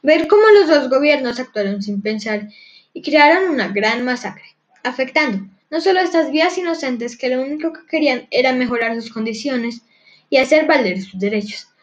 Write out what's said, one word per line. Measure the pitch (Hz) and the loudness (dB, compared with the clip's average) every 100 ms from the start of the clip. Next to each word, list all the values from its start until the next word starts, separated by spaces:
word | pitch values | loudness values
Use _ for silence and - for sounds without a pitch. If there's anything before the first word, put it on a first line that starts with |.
Ver | 277 311 311 | 4 2 4
cómo | 415 427 | 4 8
los | 415 330 | 8 8
dos | 302 254 | 4 4
gobiernos | 262 294 285 254 247 | 2 2 2 0 -6
actuaron | 254 214 202 202 | -8 -4 -4 -4
sin | 202 202 | -6 -6
pensar | 208 214 220 208 208 - - _ _ | -6 -6 -6 -8 -8 -18 -20 _ _
y | - | -12
crearon | - 294 294 349 370 | -2 4 4 4 0
una | 277 190 | -2 -4
gran | 202 214 233 247 | -2 -2 -2 -4
masacre, | 240 - - - _ _ _ | -6 -8 -14 -20 _ _ _
afectando | - 254 262 311 294 190 - _ _ | -10 -6 -4 -2 -2 -4 -8 _ _
no | 311 | -4
solo | 339 370 | 0 2
a | |
estas | 349 339 311 | 2 0 0
vidas | 294 330 370 | 0 0 -2
inocentes | 349 320 269 240 240 - | -6 -4 -4 -6 -8 -6
que | 254 | -4
lo | 254 | -4
único | 269 302 320 | -4 -6 -6
que | 320 _ | -8 _
querían | 320 294 247 - | -2 0 -2 -2
era | - 262 | 0 0
mejorar | 254 247 240 226 233 | 0 -2 -2 -4 -6
sus | 226 | -10
condiciones | 226 220 220 285 254 233 233 _ _ _ _ _ | -8 -6 -6 -4 -4 -6 -10 _ _ _ _ _
y | 269 | 0
hacer | 262 311 311 | 4 2 4
valer | 302 214 185 | 2 2 -4
sus | - 185 | -8 -6
derechos. | 202 214 208 - - _ | -4 -4 -6 -12 -18 _